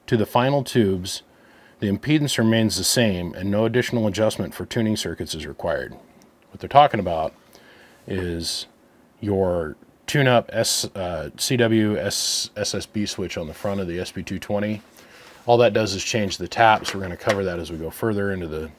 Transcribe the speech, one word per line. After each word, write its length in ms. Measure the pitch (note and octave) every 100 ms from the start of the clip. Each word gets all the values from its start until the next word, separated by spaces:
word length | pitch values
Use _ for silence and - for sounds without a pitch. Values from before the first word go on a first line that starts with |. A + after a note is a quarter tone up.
| -
to 80 | A#2+
the 100 | G2+
final 380 | B2 B2+ C#3+
tubes. 600 | B2 B2+ G2+ F#2+ F#2+ - - _ - - - -
The 100 | G#2
impedance 460 | G2 - D3+ C#3+ -
remains 400 | A2+ A2+ A2 F#2+
the 80 | F#2
same 480 | - A2+ F2+ F2
and 180 | - F#2+
no 140 | G#2 A2+
additional 420 | A#2+ - A#2 G#2+
adjustment 460 | G2 A2 - F#2 -
for 100 | F2
tuning 300 | B2 A2 G#2+
circuits 400 | F2+ D#2+ F2 D#2+
is 100 | D2+
required. 480 | C#2+ E2+ D#2+ B1+ - - - - _ _
What 100 | -
they're 80 | -
talking 320 | C#3 D3 A2
about 320 | F#2 E2 D#2+ - _ - - - - - -
is 600 | G2 F2+ E2+ E2 - - _ _ _ _ -
your 540 | G2+ F#2+ F#2 F2 D#2 - - _ -
tune-up 420 | D3 C3 A#2+ -
S-, 320 | A2 A2 - - -
uh, 340 | F2+ E2 D2+ -
C 200 | - B2+
W 400 | A2+ A2 G#2+ G#2
S-, 520 | G2+ - - - - -
S 200 | G2+ G2+
S 100 | -
B 200 | G#2+ G2+
switch 320 | - F2+ G2
on 100 | D#2
the 60 |
front 280 | D2 G#2 G2
of 60 | F2+
the 120 | E2+
S 120 | F#2
P 120 | -
two 160 | F2 F#2
twenty. 420 | - G#2 G#2 G#2+ - - - - - - -
All 120 | A#2+
that 160 | A#2
does 200 | G#2+ G#2+
is 100 | F#2+
change 340 | - A#2 G2+ -
the 100 | F2
taps. 460 | - A2+ G#2+ -
We're 80 | G2
gonna 160 | F#2+ F2
cover 260 | - G2+
that 160 | F#2+ F2
as 120 | E2
we 60 | E2
go 120 | D#2+
further 420 | - A2+ G2+ G2
into 160 | F#2 E2
the, 240 | D#2 D#2+